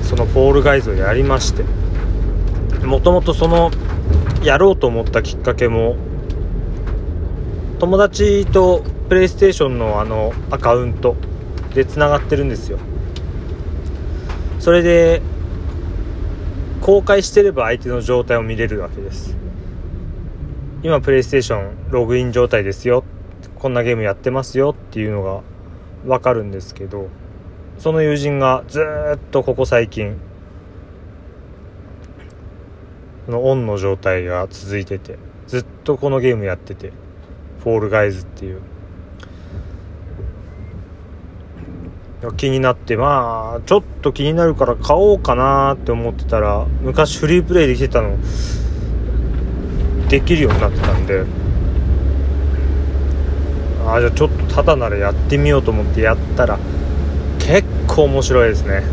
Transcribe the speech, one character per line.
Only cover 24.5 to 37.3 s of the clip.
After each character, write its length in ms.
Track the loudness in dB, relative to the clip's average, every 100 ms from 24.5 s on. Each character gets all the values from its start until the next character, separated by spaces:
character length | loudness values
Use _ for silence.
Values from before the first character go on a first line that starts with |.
| 0
よ 160 | 0 0
っ 140 | -10
て 60 | -6
い 80 | -4
う 40 |
の 120 | -4
が 180 | -4 -8 -12 -18 -18 -18 -18 -14 -2
わ 140 | 0
か 120 | 2
る 120 | 0
ん 80 | -2
で 100 | -10
す 140 | -12 -14
け 100 | -12
ど、 220 | -10 -10 -14 -18 -18 -18 -18 -18 -6
そ 140 | -2
の 100 | 2
友 140 | 2 0
人 240 | -2 0
が 240 | 2 2 -2
ず 100 | -4
ー 360 | -2 -2 -4 -4
っ 20 | -2
と 120 | -2
こ 100 | 0
こ 120 | -2 2
最 240 | 2 0
近、 260 | -4 -8 -8 -14 -20 -20 -20 -20 -20 -20 -20 -20 -20 -20 -20 -20 -20 -20 -20 -20 -20 -20 -20 -20 -20 -20 -20 -20 -20 -20 -20 -20 -18 -6
そ 80 |
の 180 | 0 2
オ 20 |
ン 120 | 2 0
の 120 | -2
状 200 | 0 0
態 260 | 0 0
が 240 | -2 -4 -4
続 300 | -8 -8 -6
い 60 | -6
て 120 | -8
て、 200 | -10 -18 -18 -20 -8
ず 100 | -8
っ 80 | -8 -10
と 140 | -4 -2
こ 120 | 0
の 120 | 2
ゲ 140 | 2 0
ー 20 |
ム 80 | -2
や 100 | -6
っ 20 |
て 160 | -10
て 200 | -14 -14 -16 -20 -20 -20